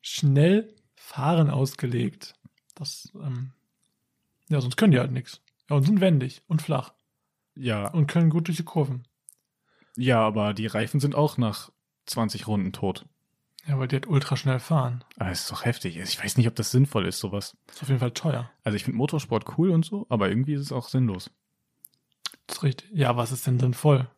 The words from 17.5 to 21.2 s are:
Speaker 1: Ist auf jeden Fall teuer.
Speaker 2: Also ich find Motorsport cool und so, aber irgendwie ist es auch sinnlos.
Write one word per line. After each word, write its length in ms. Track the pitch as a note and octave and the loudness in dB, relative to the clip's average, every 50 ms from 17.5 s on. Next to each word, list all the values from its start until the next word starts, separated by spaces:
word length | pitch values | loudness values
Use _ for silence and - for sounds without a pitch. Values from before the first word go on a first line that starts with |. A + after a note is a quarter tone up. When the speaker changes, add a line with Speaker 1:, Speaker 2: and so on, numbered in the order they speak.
| _ _ _ - | _ _ _ -20
Speaker 1:
Ist 120 | - - C#3+ | -18 -12 -4
auf 60 | C#3 | -2
jeden 100 | C3+ A#2+ | -2 0
Fall 120 | B2+ A#2+ | 0 -4
teuer. 380 | A#2+ - - D#3+ C#3 A#2 A#2+ - _ _ _ | -4 -4 -4 -2 -2 -2 -6 -10 _ _ _
Speaker 2:
Also 140 | A2+ G#2 | -4 -4
ich 80 | G2+ - | -2 -4
find 100 | C3+ - | -4 -2
Motorsport 640 | A2 C3 - - D3+ - - A#2 G#2+ - - - | -2 -2 0 -2 -4 -4 -2 -4 -4 -4 -4 0
cool 140 | - E3+ G3 | 0 2 4
und 120 | E3+ D#3+ D#3+ | 4 2 0
so, 220 | - G#3 G3+ G#3 | 0 -6 -10 -4
aber 220 | _ B2+ G#2+ G2 F#2 | _ 0 0 2 2
irgendwie 240 | G2 A#2 C3 D3 D3 | 2 0 0 0 -2
ist 80 | C#3 | -4
es 100 | C#3+ C#3 | -4 -4
auch 160 | C3+ B2+ - | -6 -8 -6
sinnlos. 420 | - - C3 B2+ A2+ F#2+ F2+ | -2 0 2 2 2 0 -4